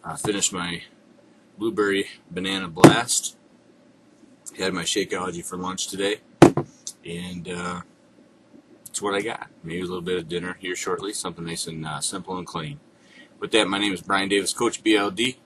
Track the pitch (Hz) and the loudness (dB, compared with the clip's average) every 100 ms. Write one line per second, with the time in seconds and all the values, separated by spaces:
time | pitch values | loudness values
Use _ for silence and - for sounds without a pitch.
0 | - - - 98 90 92 87 85 - - | -10 -6 -2 0 0 0 -4 -6 -10 -20
1 | - - - - _ - 113 101 101 98 | -20 -20 -20 -20 _ -4 -2 2 4 4
2 | 104 - - 87 95 98 92 82 - 107 | 0 -8 -10 -6 -2 -2 -4 8 8 8
3 | 127 - - - _ _ _ - - _ | 0 -2 -4 -14 _ _ _ -20 -20 _
4 | _ _ - - - - 95 90 87 - | _ _ -20 -20 -20 -2 -2 0 0 0
5 | 95 95 92 85 - 90 92 92 - 95 | 0 -2 -4 -6 -8 -6 -6 -4 -6 -2
6 | 98 101 - - - - - - - - | -2 -2 -8 8 8 8 -4 -10 -18 -14
7 | 85 85 90 90 85 87 90 90 - _ | -10 -8 -8 -8 -6 -6 -4 -6 -10 _
8 | _ - - _ _ - _ - - - | _ -20 -20 _ _ -20 _ -20 -12 -6
9 | 101 98 107 - - - 82 87 90 90 | -2 -2 -2 -6 -12 -14 -8 -6 -4 -4
10 | 87 90 80 87 90 90 92 90 - 87 | -2 -2 -2 -4 -4 -6 -6 -4 -2 -2
11 | 98 - 92 85 82 82 - 80 78 73 | -4 -6 -6 -6 -8 -6 -6 -6 -6 -4
12 | - 95 90 92 85 85 78 73 - _ | -4 -6 -6 -8 -6 -6 -8 -10 -16 _
13 | - - - - 104 110 95 98 101 92 | -20 -20 -20 -10 2 4 4 2 0 -2
14 | - 98 98 101 92 - 117 - 110 104 | 0 2 4 2 2 0 0 2 4 4
15 | 101 95 123 127 | 4 0 -2 -2